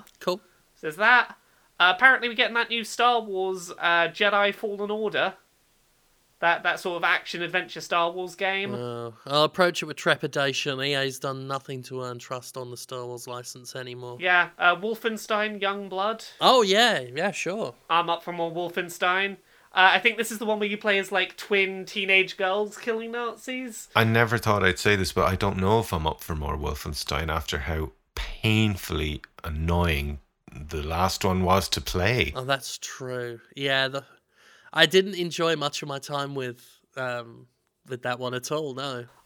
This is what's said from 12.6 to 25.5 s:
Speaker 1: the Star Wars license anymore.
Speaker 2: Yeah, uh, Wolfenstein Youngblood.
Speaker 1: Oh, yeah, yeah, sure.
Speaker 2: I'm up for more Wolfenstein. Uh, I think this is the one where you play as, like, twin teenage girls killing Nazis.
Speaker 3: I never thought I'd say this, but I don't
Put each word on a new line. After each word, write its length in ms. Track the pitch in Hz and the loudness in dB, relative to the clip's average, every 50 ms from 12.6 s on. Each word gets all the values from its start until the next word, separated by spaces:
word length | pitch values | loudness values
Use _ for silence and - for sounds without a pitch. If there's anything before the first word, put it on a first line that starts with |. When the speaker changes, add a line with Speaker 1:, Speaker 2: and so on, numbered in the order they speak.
| 127 123 | -12 -12
Speaker 1:
the 60 | 123 | -12
Star 280 | - - - 135 127 123 | -14 -12 -10 -10 -8 -8
Wars 220 | 123 123 120 117 | -8 -10 -10 -10
license 480 | 127 123 120 123 - - 131 123 - - | -10 -10 -10 -10 -12 -14 -16 -16 -12 -12
anymore. 420 | 135 127 123 123 123 123 123 123 123 | -10 -10 -10 -10 -12 -12 -12 -10 -4
Speaker 2:
Yeah, 300 | 170 185 180 175 170 165 - - | -2 0 2 0 0 0 -2 2
uh, 160 | 175 175 175 | 2 2 4
Wolfenstein 840 | 175 196 220 220 214 - 226 220 208 - - 220 208 208 214 214 202 | 2 0 -4 -4 -4 -4 -6 -6 -6 -4 -2 -2 -2 -2 -4 -4 -4
Youngblood. 680 | 196 196 202 202 202 190 185 190 196 214 226 220 - - - - | -4 -4 -4 -4 -8 -8 -4 -2 -2 -2 -2 -6 -10 -16 -4 4
Speaker 1:
Oh, 220 | 156 190 254 254 | 6 6 6 6
yeah, 380 | 220 190 190 214 240 240 196 147 | 6 4 6 4 6 4 4 0
yeah, 300 | 127 123 123 147 175 202 | -2 -6 -4 -2 -2 -2
sure. 420 | - - - 160 185 226 190 127 117 _ _ - | -2 -2 -4 -4 -4 -4 -6 -6 -8 _ _ 0
Speaker 2:
I'm 200 | 165 170 165 170 | 2 2 2 2
up 140 | 170 165 - | -2 -2 -4
for 100 | 175 175 | -8 -6
more 180 | 175 170 165 | -4 -4 -4
Wolfenstein. 840 | 160 175 175 170 - 185 175 170 165 - 190 180 180 190 196 196 196 - _ _ _ _ _ _ - | -4 -4 -4 -4 -4 -4 -6 -6 -4 -2 0 2 2 2 0 -2 -4 -8 _ _ _ _ _ _ 4
Uh, 200 | 185 185 190 175 | 6 8 8 8
I 60 | 190 | 6
think 180 | - 233 220 | 4 2 2
this 140 | 220 226 226 | 2 -4 -4
is 60 | 233 | -4
the 80 | 208 247 | -4 -2
one 140 | 214 214 208 | 0 0 0
where 100 | 214 202 | 0 -2
you 80 | 208 | -2
play 220 | 202 - 214 196 196 | -2 0 2 2 2
as, 120 | 190 196 | 0 0
like, 260 | 202 185 185 185 - | 0 0 0 -2 -4
twin 480 | - - - 208 196 190 190 190 190 185 | -10 -4 0 2 2 2 2 -2 -8 -10
teenage 520 | 185 - 208 196 190 190 190 190 185 - | -8 -6 -4 2 4 4 4 4 2 -2
girls 400 | - 190 185 190 208 214 208 202 | -4 -2 0 0 0 -2 -2 -6
killing 340 | - - 240 226 226 226 226 226 | -8 -4 -4 -4 -4 -4 -6 -8
Nazis. 760 | 240 240 226 233 - - - 254 254 262 247 214 - - - - | -6 -6 -6 -8 -10 -10 -8 -8 -6 -8 -8 -10 -14 -10 -2 2
Speaker 3:
I 80 | 226 226 | 2 4
never 340 | 113 113 117 120 107 120 | 6 6 6 4 4 4
thought 260 | 110 - 110 104 101 95 | 0 2 2 2 4 4
I'd 140 | 92 87 - | 4 2 4
say 160 | - 104 104 | 4 4 4
this, 160 | 98 92 - - | 4 2 0 2
but 140 | 92 80 | 2 2
I 80 | 80 95 | 2 2
don't 220 | 90 - 98 | 2 0 0